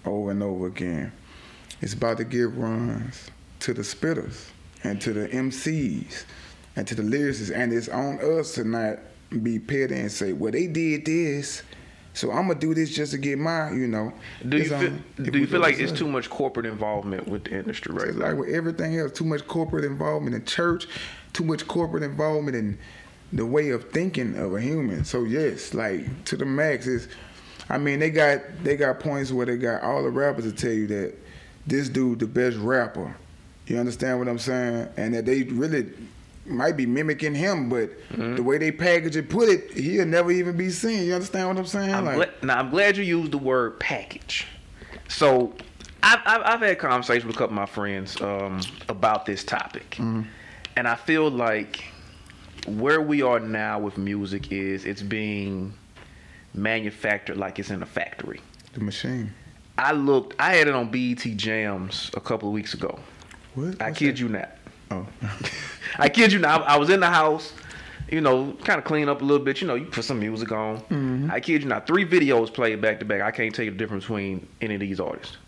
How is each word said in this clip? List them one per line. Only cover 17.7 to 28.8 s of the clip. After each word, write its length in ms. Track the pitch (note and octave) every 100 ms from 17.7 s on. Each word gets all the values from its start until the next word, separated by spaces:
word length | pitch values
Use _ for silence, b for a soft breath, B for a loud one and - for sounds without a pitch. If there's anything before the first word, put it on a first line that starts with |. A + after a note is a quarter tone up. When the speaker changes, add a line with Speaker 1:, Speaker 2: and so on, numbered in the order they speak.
| - -
Speaker 2:
right 140 | - -
Speaker 1:
It's 80 | -
Speaker 2:
now? 100 | D#3+
Speaker 1:
like 80 | D3+
with 140 | -
everything 480 | D#3+ E3 D#3+ D#3+ E3
else, 140 | D3
too 120 | -
much 220 | D#3+ D3 -
corporate 360 | E3+ D#3+ D#3
involvement 500 | C#3+ C#3 D3+ D3+ C#3+ A#2
in 80 |
church, 420 | - - E3+ E3+ - B B B B
too 120 | -
much 220 | E3 D3+ -
corporate 360 | F3 E3 D#3+
involvement 520 | D3 C#3+ D3+ D3+ D3 B2
in 220 | G#2+ G2+ B B B B -
the 140 | C#3+ A2+
way 240 | D3 D3
of 200 | A#2+ -
thinking 440 | D#3 F#3 D#3 A#2+ -
of 180 | F#2
a 60 | G2
human. 440 | B2 D#3+ B2+ F2
So 180 | - B2
yes, 500 | A2+ C3 D3 F#2 -
like, 520 | - A2 F#2 - C3
to 120 | - B2+
the 80 |
max 440 | C3+ C#3 D#3 B2+ B2
is, 180 | A#2+ - B B B B B B
I 100 | C3+
mean, 220 | C#3+ C#3+
they 100 | D#3+
got, 300 | D#3 D3 C#3 - -
they 120 | E3
got 220 | C#3+